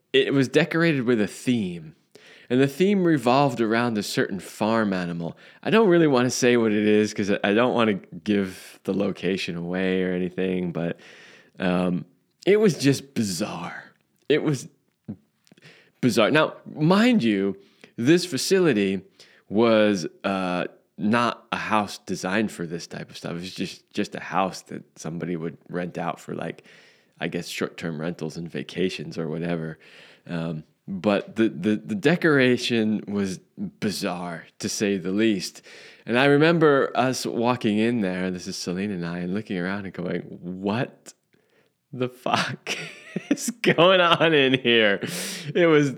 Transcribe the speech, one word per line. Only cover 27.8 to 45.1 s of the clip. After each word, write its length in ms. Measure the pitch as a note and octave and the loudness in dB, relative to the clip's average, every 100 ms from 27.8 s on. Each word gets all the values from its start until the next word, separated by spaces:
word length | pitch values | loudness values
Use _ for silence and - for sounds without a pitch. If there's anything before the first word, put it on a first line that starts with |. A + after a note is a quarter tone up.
| E2+ D2+ | -10 -6
rentals 360 | D#2+ F2 D#2 D#2 | -8 -6 -10 -10
and 120 | E2+ | -12
vacations 680 | D2+ - - F#2 - D#2 - | -10 -10 -4 -4 -4 -10 -8
or 100 | D#2+ | -6
whatever. 500 | D#2 F2 E2+ D#2+ D#2 - - - - - | -6 -4 -4 -6 -12 -20 -20 -20 -20 -12
Um, 380 | E2+ E2 D#2+ - _ - | -8 -6 -8 -12 _ -12
but 500 | G2 G#2 G2+ - - | -6 0 0 -2 -2
the, 120 | A2+ | -2
the, 280 | C#2+ G2+ G#2+ | 0 -2 -2
the 180 | - | -4
decoration 1080 | G#2+ C#3+ E3+ E3+ C#3+ B2+ A#2+ - A#2 A2 G#2 - | -2 0 2 2 4 4 2 0 0 0 -2 -4
was 300 | G2+ G2 F2+ _ - G2 - | -4 -4 -6 _ -12 -12 -6
bizarre, 640 | G#2+ F#2 G2 F2 F2+ E2 - - | -6 -4 -6 -6 -8 -12 -14 -10
to 100 | G#2 | -8
say 300 | - G#2 G2 | -2 0 0
the 140 | F2 | -2
least. 500 | G2 A2+ G2 - - - - - - | 0 2 2 -4 -12 -20 -20 -20 -18
And 140 | - A#2+ | -4 2
I 80 | C#3 | 4
remember 680 | C#3+ D#3 F3 D#3 C#3 A2 | 6 4 4 4 4 2
us 300 | - B2+ B2 | 0 0 -2
walking 540 | A#2 A2 A#2 B2 A#2 G#2 | -4 -2 0 0 0 2
in 240 | A2+ A#2+ | 0 0
there, 280 | F#2+ F#2 F#2 | -2 -2 -4
this 160 | F2+ F#2+ | -6 -8
is 100 | F#2 | -10
Celine 340 | - F2+ G#2 | -6 -6 -4
and 160 | F#2 E2+ | -6 -6
I, 120 | F2 | -6
and 140 | F2+ | -6
looking 240 | G2 A2 F#2+ | -6 -6 -6
around 300 | F2 G2+ F#2+ | -4 -6 -8
and 80 | |
going, 260 | - F2+ F2 | -8 -6 -6
"What 920 | - - F2 F#2 G2 A2 - - - - _ _ _ _ _ _ _ | -8 -14 -12 -6 -4 -2 -4 -10 -20 -20 _ _ _ _ _ _ _
the 180 | C3 B2 | -8 -8
fuck 640 | - - G#3+ F3 C3+ - - - - | -6 -2 -2 -2 -8 -10 -10 -10 -16
<laughs> 280 | - - - | -12 -8 -4
is 180 | - - | -4 -4
going 520 | - - D#3 E3+ F#3+ | -4 0 4 6 6
on 320 | - D#3+ D#3+ | 4 4 4
in 260 | D3+ C3+ C3 | 4 6 4
here?" 400 | A#2+ A#2 G#2+ G2 - | 4 4 4 2 -2